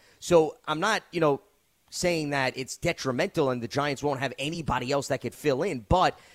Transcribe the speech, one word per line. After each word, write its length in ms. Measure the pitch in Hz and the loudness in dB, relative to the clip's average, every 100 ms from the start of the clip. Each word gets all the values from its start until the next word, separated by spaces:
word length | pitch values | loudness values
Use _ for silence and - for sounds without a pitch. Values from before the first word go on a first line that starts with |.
| _ _ | _ _
So 380 | - 170 156 - - | 4 4 4 -2 -6
I'm 140 | 156 | -2
not, 220 | 202 202 - | 0 -2 -2
you 80 | 170 | 0
know, 200 | 156 139 - _ _ _ _ | 2 2 -4 _ _ _ _
saying 400 | - 175 170 147 | -2 0 0 0
that 280 | 143 131 123 | 0 -2 -2
it's 180 | 127 - | -10 -4
detrimental 720 | 170 - 135 123 196 - 135 | -4 -2 -4 -2 -2 0 0
and 140 | 123 | 0
the 60 | 113 | -4
Giants 340 | 139 147 135 | -2 -2 -2
won't 180 | 143 131 | -2 -2
have 140 | 135 117 | -4 -4
anybody 540 | 139 170 151 127 127 | -6 -6 -2 -2 0
else 160 | 143 - | -2 0
that 140 | 131 | -4
could 120 | 120 | -4
fill 280 | - 147 131 | -2 0 2
in, 240 | 190 135 104 | 0 -4 0
but 300 | 175 160 - - | 4 4 0 -12